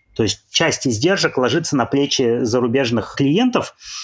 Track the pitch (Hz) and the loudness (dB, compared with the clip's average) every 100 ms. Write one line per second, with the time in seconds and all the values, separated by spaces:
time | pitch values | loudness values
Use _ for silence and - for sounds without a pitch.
0 | _ - 107 - _ - 165 - 135 107 | _ -2 -2 -2 _ -2 0 0 -2 0
1 | 165 196 165 - 123 156 165 139 113 139 | 0 2 0 0 0 0 0 -2 0 0
2 | 143 - 120 120 120 123 120 131 123 117 | 0 0 0 0 0 0 2 0 0 0
3 | - - 139 170 254 190 - - - - | -4 -2 0 2 2 0 -4 -10 -16 -16